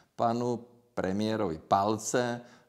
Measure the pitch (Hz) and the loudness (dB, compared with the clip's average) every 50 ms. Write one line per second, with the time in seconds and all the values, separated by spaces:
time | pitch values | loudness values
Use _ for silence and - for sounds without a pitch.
0 | - _ _ - 117 117 117 120 120 120 120 107 - - - - _ _ _ - | -20 _ _ 0 0 2 2 2 0 -2 -2 -4 -6 -12 -20 -20 _ _ _ -4
1 | 90 92 95 101 107 107 110 110 107 92 80 78 - - 95 98 98 104 110 107 | -2 0 0 0 0 0 0 0 0 -2 -4 -6 -2 2 2 2 4 2 0 0
2 | - - - 131 123 120 120 120 - - - - - | -2 -2 0 0 0 0 -2 -6 -10 -14 -20 -20 -20